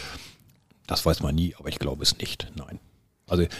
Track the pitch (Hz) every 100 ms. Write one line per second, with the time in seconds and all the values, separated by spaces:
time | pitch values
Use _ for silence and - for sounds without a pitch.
0 | - - - - - _ _ _ - -
1 | 85 82 71 76 87 - 71 - 71 67
2 | 71 - - - - - - - - _
3 | _ _ - 90 82